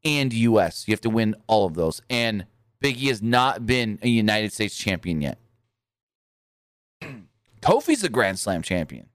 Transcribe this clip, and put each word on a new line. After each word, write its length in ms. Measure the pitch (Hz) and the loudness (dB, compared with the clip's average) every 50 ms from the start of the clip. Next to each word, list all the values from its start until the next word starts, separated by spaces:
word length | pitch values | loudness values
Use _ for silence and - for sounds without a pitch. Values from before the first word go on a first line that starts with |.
and 300 | _ 156 147 143 139 127 | _ 0 0 0 0 0
U 280 | 117 113 117 117 113 104 | 0 2 4 6 6 4
S. 280 | 92 85 - - - - | 4 2 -2 -8 -2 -2
You 40 | |
have 100 | 107 - | -2 0
to 80 | - 117 | 0 -2
win 240 | 110 113 113 107 107 - _ | 0 2 0 0 -2 -4 _
all 200 | - 110 107 98 | 2 2 2 2
of 80 | 90 78 | 2 0
those. 260 | 87 82 82 78 - _ _ | 0 -2 -2 -2 -6 _ _
And 380 | 123 120 117 113 110 101 92 _ _ _ _ _ _ _ | -2 0 0 0 -2 -4 -8 _ _ _ _ _ _ _
Big 220 | - 143 131 123 | -2 -2 -2 0
E 40 | 135 | -2
has 160 | 139 123 101 | -2 -2 0
not 420 | 104 113 120 123 127 135 - - 120 | 0 2 4 4 4 2 0 -2 -2
been 340 | 110 127 127 120 110 104 - | 0 0 0 0 -2 -4 -2
a 60 | - 123 | 0 2
United 440 | 117 113 107 107 107 107 107 104 | 4 4 4 4 2 2 0 -2
States 240 | - - 107 101 - | -2 -4 -4 -4 -4
champion 460 | - - 104 95 85 - 90 85 78 | -6 -4 -4 -4 -2 -2 -4 -2 -2
yet. 160 | 71 69 53 _ _ _ _ _ _ _ _ _ _ _ _ _ _ _ _ _ _ _ _ _ _ _ _ _ _ _ _ _ _ _ _ _ | -2 -4 -6 _ _ _ _ _ _ _ _ _ _ _ _ _ _ _ _ _ _ _ _ _ _ _ _ _ _ _ _ _ _ _ _ _
<clears throat> 100 | - 151 135 110 87 _ _ _ _ _ _ _ | -18 -18 -18 -18 -20 _ _ _ _ _ _ _
Kofi's 420 | - - 196 269 - 330 311 240 202 | 0 0 0 2 4 0 0 0 0
a 60 | 156 | -2
Grand 280 | 107 127 110 95 92 92 | 0 0 0 0 -2 -4
Slam 220 | - 104 92 82 | -4 -4 -4 -4
champion. 480 | 80 - 92 87 80 - 67 58 50 _ | -2 -2 -2 -2 -4 -6 -10 -18 -18 _